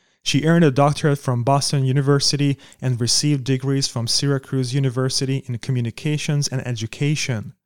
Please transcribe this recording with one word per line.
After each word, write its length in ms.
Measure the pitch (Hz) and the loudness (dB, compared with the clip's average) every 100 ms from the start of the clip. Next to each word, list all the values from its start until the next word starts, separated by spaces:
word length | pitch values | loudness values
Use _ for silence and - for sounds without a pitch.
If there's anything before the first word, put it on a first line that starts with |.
| _ _ | _ _
She 240 | - 139 156 | -2 2 4
earned 180 | 170 | 6
a 60 | 156 | 4
doctorate 480 | 131 143 143 156 139 | 4 2 2 0 0
from 260 | - 120 | 0 -2
Boston 420 | 120 139 - 147 131 | 2 2 2 0 2
University 760 | 139 139 143 - 143 143 135 - - | 2 2 2 2 0 0 -2 -8 -6
and 220 | 131 117 | -4 -2
received 440 | 120 - 147 143 123 | 0 0 2 0 0
degrees 420 | 127 135 139 135 | -2 0 -2 -2
from 180 | 120 117 | -4 -2
Syracuse 720 | - 143 139 - 131 127 139 | 0 0 -2 -2 -2 -2 0
University 680 | 135 123 131 - 131 135 - | 0 0 -2 -2 -2 -4 -4
in 100 | 120 | -8
communications 880 | - 123 117 - 151 151 - 147 143 | -2 -2 -2 -4 -4 -2 -2 -2 -2
and 160 | 131 123 | -4 -6
education. 880 | 113 110 - 143 151 - 113 - - | -6 -8 -4 -2 -2 -2 -6 -6 -16